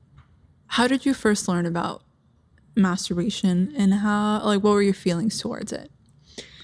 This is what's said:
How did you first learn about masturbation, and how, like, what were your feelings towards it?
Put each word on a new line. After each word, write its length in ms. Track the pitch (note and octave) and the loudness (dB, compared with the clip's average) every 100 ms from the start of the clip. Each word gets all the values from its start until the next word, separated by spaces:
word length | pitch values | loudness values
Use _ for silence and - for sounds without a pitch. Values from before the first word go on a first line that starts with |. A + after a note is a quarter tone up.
| _ - - _ _ _ _ | _ -20 -20 _ _ _ _
How 220 | - B3 | -2 0
did 180 | C4 C#4 | 2 0
you 80 | |
first 320 | C4 A3 G#3 - | 0 0 0 0
learn 200 | F3 E3+ | -2 -2
about 360 | E3+ - - _ _ _ _ _ _ _ | -4 -6 -8 _ _ _ _ _ _ _
masturbation, 960 | - F#3 F3+ - F3 A3+ - F#3+ F3+ F#3+ D4 | 0 0 0 -4 -2 -2 -2 0 2 0 2
and 180 | G3 | 2
how, 460 | G3+ G#3 G#3 G#3+ G#3+ | 4 2 0 0 0
like, 180 | G#3 G3+ | 0 2
what 60 | G#3 | 4
were 100 | G3+ | 4
your 120 | G3+ | 4
feelings 440 | F#3+ F#3 E3+ A3 - | 2 -2 0 -2 -4
towards 320 | - - G#3 | -8 -8 -8
it? 180 | - - - _ _ _ - - - | -10 -12 -20 _ _ _ -20 -20 -20